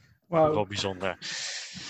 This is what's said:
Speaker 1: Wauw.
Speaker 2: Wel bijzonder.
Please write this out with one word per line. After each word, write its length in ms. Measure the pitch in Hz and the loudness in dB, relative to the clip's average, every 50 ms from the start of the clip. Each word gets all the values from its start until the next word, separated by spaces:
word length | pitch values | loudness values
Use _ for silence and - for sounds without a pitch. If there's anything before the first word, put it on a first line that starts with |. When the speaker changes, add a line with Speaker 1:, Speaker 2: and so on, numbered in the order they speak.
| - _ _ _ _ | -14 _ _ _ _
Speaker 1:
Wauw. 280 | _ 170 160 156 151 156 | _ 4 6 6 6 6
Speaker 2:
Wel 120 | 107 101 | 2 0
bijzonder. 520 | 98 101 95 101 98 95 92 95 92 87 - - - - - - - - - - - - - - | 0 -2 -2 -2 -2 -2 -2 -2 -2 -2 -4 -6 -8 -6 -6 -6 -6 -8 -8 -10 -12 -12 -12 -12